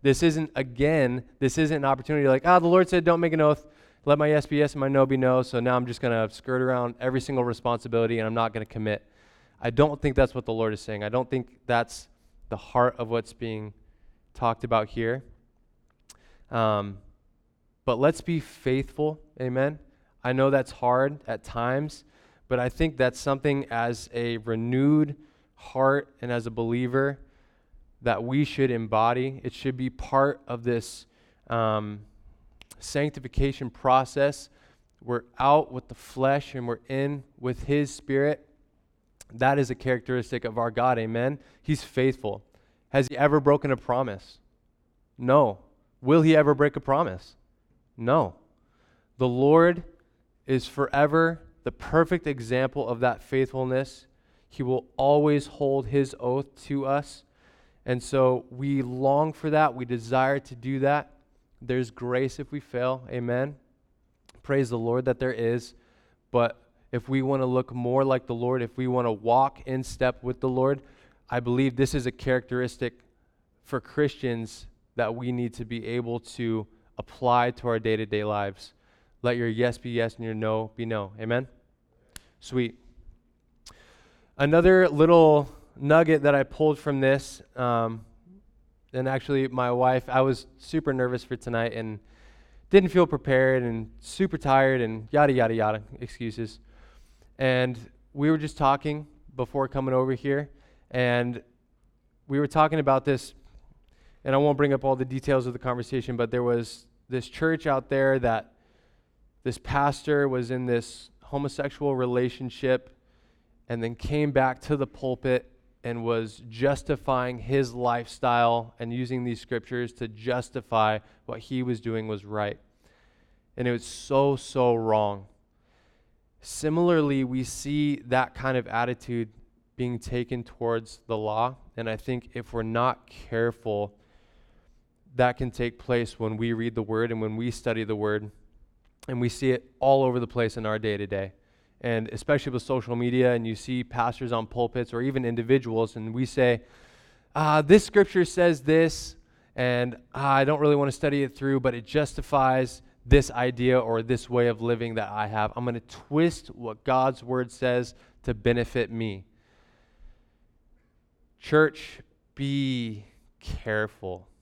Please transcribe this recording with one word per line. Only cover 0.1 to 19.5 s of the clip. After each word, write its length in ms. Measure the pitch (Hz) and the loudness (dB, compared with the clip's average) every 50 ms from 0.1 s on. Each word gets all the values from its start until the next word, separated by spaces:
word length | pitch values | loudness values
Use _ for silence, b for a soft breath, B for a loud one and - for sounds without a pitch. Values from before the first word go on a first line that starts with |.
| 135 127 - | 2 4 4
isn't, 260 | 170 156 156 160 151 - | 2 2 2 -4 -4 -4
again, 680 | 131 135 131 120 117 139 147 160 156 139 123 123 127 123 - _ _ | -6 -6 -6 -2 0 2 2 4 4 2 2 0 -2 -6 -10 _ _
this 220 | 139 131 - - | -2 0 2 2
isn't 180 | 160 151 160 151 | 0 2 2 0
an 80 | 139 | 2
opportunity 420 | 135 135 127 120 - 156 147 143 139 | 0 0 0 0 -2 0 2 4 4
like, 200 | 131 135 - 170 | 4 4 6 6
"Ah, 100 | 180 180 | 6 6
the 100 | 170 170 | 6 6
Lord 220 | 175 185 185 180 | 6 6 4 6
said 140 | - 180 165 | 2 2 4
don't 160 | 165 170 165 | 4 2 2
make 140 | 170 170 156 | 2 0 2
an 80 | 160 | 4
oath. 260 | 156 151 151 147 - - b b b b b b b | 4 4 4 2 -2 -20 b b b b b b b
Let 140 | - 143 147 | 0 2 4
my 100 | 151 151 | 4 4
yes 200 | 151 151 139 - | 2 2 2 0
be 100 | 151 147 | 0 2
yes 160 | 147 143 - | 2 0 0
and 60 | 147 | -2
my 80 | 135 135 | -2 2
no 180 | 139 139 135 | 4 4 4
be 120 | 131 135 131 | 4 4 2
no, 260 | 131 127 127 127 127 | 2 4 4 2 0
so 160 | 127 - 123 | 0 -2 -2
now 160 | 120 127 123 | 0 2 2
I'm 100 | 127 123 | 0 0
just 160 | 123 117 - | -2 -8 -4
gonna 260 | - 123 117 113 110 104 | -2 -2 0 0 0 -2
skirt 300 | - - - - 127 127 | -4 -10 -8 -4 -2 0
around 340 | 131 127 127 123 123 120 120 - | 0 0 0 0 -2 -4 -6 -4
every 220 | 123 131 127 135 | -4 -2 -2 -2
single 220 | 131 - 143 131 123 | -4 -2 -2 -2 0
responsibility 720 | 120 117 - - 123 120 117 - 120 113 117 113 113 117 117 | -2 -2 -4 -2 -2 -2 -2 -4 -2 0 0 0 2 0 -2
and 80 | 110 | -2
I'm 80 | 110 113 | -2 -2
not 180 | 117 113 113 | -2 -2 -2
gonna 140 | 104 113 107 | -2 -6 -10
commit." 400 | - - 113 107 107 104 101 _ b b b b b b b b b b b | -8 -8 -6 -4 -4 -4 -4 _ b b b b b b b b b b b
I 100 | - 120 | -8 -6
don't 320 | 120 113 143 156 - - | 2 2 2 2 2 -2
think 140 | - 147 131 | -4 -2 2
that's 180 | 135 135 123 - | 2 2 2 2
what 120 | 131 - | -6 -6
the 80 | - 113 | -4 -4
Lord 200 | 113 113 110 107 | -2 -2 -2 -2
is 80 | 104 | -6
saying. 220 | - - 110 101 104 | -8 -10 -8 -6 -6
I 60 | 104 | -2
don't 200 | 110 127 127 123 | -2 -2 -2 -2
think 300 | - 131 120 - _ _ _ - | -4 -6 -6 -6 _ _ _ -2
that's 400 | 123 117 117 - - - - _ _ _ _ _ _ - - - | 0 0 0 -2 -8 -18 -20 _ _ _ _ _ _ -20 -14 -12
the 80 | 117 101 | -12 -12
heart 380 | - - - 127 123 127 123 - | -12 -4 2 2 2 2 2 -2
of 120 | 120 110 | -6 -4
what's 240 | 117 117 110 - - | -4 -4 -4 -6 -14
being 400 | _ - 113 110 107 107 107 101 _ _ _ _ _ _ - - _ _ _ _ | _ -10 -10 -8 -10 -10 -14 -16 _ _ _ _ _ _ -20 -20 _ _ _ _
talked 300 | - 123 117 117 - - | -4 -2 -2 -2 -2 -4
about 260 | 117 117 113 107 107 | 0 0 0 0 0
here. 340 | - 117 117 113 120 135 135 - - _ _ _ _ _ _ _ _ _ _ _ _ _ _ _ - b b b b b b b | -6 -4 -2 -2 -2 -4 -6 -14 -20 _ _ _ _ _ _ _ _ _ _ _ _ _ _ _ -20 b b b b b b b
Um, 480 | - 117 113 110 107 104 101 101 98 95 - - - _ _ _ _ _ _ _ _ _ _ _ _ _ _ | -4 0 0 2 2 0 -2 -4 -10 -14 -18 -20 -20 _ _ _ _ _ _ _ _ _ _ _ _ _ _
but 140 | - 123 113 | -4 -2 2
let's 220 | 131 147 165 - | 2 0 0 0
be 180 | - - 170 160 | -4 -4 -4 -4
faithful, 840 | 143 - - - - 131 127 135 139 - - - 151 151 156 156 - _ _ - | -4 -8 -18 -8 -4 -2 -2 -2 -2 -6 -6 -4 -4 -4 -4 -8 -16 _ _ -8
amen? 380 | 127 127 | -8 -4